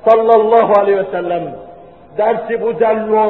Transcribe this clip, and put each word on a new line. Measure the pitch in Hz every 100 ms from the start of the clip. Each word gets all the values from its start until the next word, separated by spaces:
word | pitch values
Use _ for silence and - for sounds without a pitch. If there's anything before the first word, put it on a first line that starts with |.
| -
Sallallahu | 226 226 226 220 233 214 202
aleyhi | 202 196
ve | 185
sellem. | 180 175 175 - - - - - - - -
Dersi | 214 226 - 226
bu | 226 226
denli | 226 220 214 214